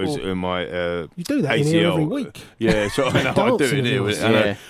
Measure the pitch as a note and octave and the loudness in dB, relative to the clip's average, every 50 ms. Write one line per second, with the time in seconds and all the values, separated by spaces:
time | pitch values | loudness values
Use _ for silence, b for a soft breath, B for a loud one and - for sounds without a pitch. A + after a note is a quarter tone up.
0 | F#2+ D3+ D3 - - F#2+ F#2 F#2 F#2 F#2 F2+ F2+ F2 - F2 F2 F2 F2 F2 F2 | -2 -2 -4 -4 -4 -4 -4 -4 -2 -2 -2 -4 -4 -4 -4 -4 -4 -2 -4 -4
1 | D#2 - - F3 F3 - C#4+ C#4 F#3 - A#2 - C#3+ D3+ E3 E3 E3 - - D#3+ | -6 -8 -10 -10 -6 -4 -2 -2 0 0 0 0 2 2 2 2 2 2 2 0
2 | D#3 D#3 C4 C#4+ A#3+ - - - - - - _ A2+ A2 A2 G#2+ G#2 G2+ - - | 0 -2 -2 -6 -6 -8 -12 -16 -20 -20 -8 _ 0 2 2 2 0 0 0 0
3 | C3+ B2+ - C#3 C3 B2+ - - G#3 A#3+ B3+ F#3 D3 B2 A2 - B2 A#2+ A2 G2+ | 0 2 0 0 0 2 2 2 2 2 2 2 2 2 2 0 0 0 0 0
4 | G2 G2+ G#2 D2 F#2 A2+ A2+ A#2 G#2+ G#2 G2 B B | 0 0 -2 0 2 2 4 4 4 2 0 B B